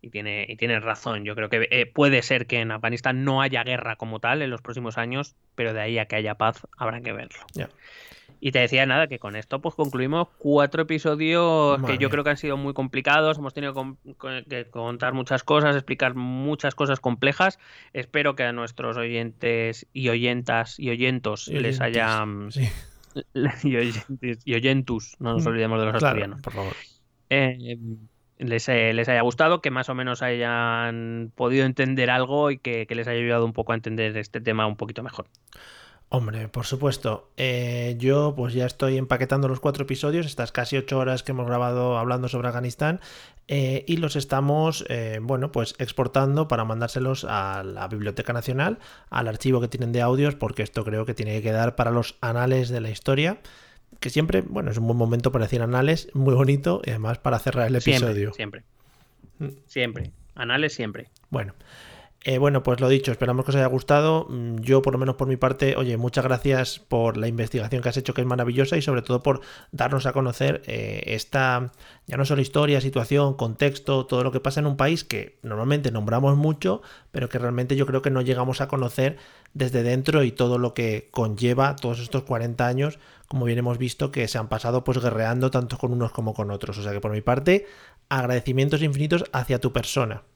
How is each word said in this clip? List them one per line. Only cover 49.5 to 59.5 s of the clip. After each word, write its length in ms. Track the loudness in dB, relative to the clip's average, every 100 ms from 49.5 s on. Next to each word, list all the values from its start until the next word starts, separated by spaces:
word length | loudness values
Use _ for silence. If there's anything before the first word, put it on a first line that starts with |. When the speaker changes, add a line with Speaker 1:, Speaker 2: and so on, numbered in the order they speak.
| 2
Speaker 2:
que 60 | 2
tienen 240 | -2 -2
de 100 | 2
audios, 320 | 2 4 2
porque 300 | 0 -4 -4
esto 200 | -6 -4
creo 220 | -4 -2 -4
que 80 |
tiene 200 | -4 -4 -2
que 60 |
quedar 320 | 0 2 0 2
para 160 | 2
los 240 | 2 -2 -4
anales 480 | -4 0 2 2 0
de 120 | -2
la 80 | -4
historia, 480 | -6 0 2 2 -2 -10 -20 -20 -20 _ -10
que 100 | -4
siempre, 320 | 0 2 2
bueno, 300 | 0 -4 -2
es 60 | 0
un 80 | 2
buen 100 | 2
momento 340 | 2 2 2
para 140 | 0 0
decir 160 | 0
anales, 460 | 2 2 2 2 -2 0
muy 180 | 2
bonito, 480 | 4 4 4 2 -2 -2
y 40 |
además 300 | -4 -2 -2
para 180 | 0 0
cerrar 300 | 0 0 2
el 120 | 2
Speaker 1:
Siempre, 260 | 4 4 4
Speaker 2:
episodio. 240 | 0 -2
Speaker 1:
siempre. 300 | -4 -8 -10 _ _ _ _ _ _ -20 -12
Speaker 2:
Mm. 100 | -10